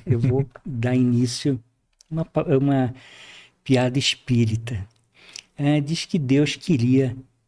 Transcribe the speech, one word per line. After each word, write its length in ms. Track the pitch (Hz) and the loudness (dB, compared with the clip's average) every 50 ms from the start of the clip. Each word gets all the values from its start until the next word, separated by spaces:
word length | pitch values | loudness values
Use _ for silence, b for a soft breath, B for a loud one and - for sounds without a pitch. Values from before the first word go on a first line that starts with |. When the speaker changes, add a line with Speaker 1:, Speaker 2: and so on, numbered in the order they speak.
| - | -2
Speaker 1:
eu 140 | 185 131 117 | -2 -2 0
vou 260 | 117 131 127 135 139 - - | 2 0 0 0 -2 -4 -8
Speaker 2:
<laughs> 40 | - - | -18 -14
Speaker 1:
dar 280 | 190 135 117 113 123 127 | -10 -8 -4 -2 0 2
início 640 | 127 127 123 120 120 123 120 123 - - 151 135 113 - _ _ _ _ _ _ _ _ - | 2 2 2 2 2 0 0 -2 -4 -2 -2 -2 -4 -6 _ _ _ _ _ _ _ _ -8
a 40 | 156 | -6
uma 100 | 160 165 | -6 -6
pa-, 180 | - - - - 175 143 135 | -4 -4 -4 0 2 2 2
uma 360 | 139 143 139 135 127 120 120 B B B B B B B B B B B B B - | 2 2 2 2 0 -2 -4 B B B B B B B B B B B B B -2
piada 340 | - 135 123 127 127 123 139 | 0 2 2 2 2 0 -2
espírita. 880 | - - - - - - 123 117 117 113 113 113 113 113 - 95 95 - _ _ _ _ B B B B B B B B B | -2 -2 -4 -4 -2 0 2 2 2 2 0 -4 -6 -6 -8 -8 -10 -12 _ _ _ _ B B B B B B B B B
É, 240 | - 143 143 147 151 | -4 0 0 0 0
diz 240 | 143 143 165 - - | 0 -2 -4 -6 -6
que 140 | - - 180 | -4 -2 -2
Deus 380 | 143 123 135 143 147 143 - | 0 2 2 2 2 2 -2
queria 600 | - - - 170 120 117 123 131 135 135 127 - - - _ _ _ _ | -6 -2 0 0 2 4 2 2 2 2 0 -4 -8 -14 _ _ _ _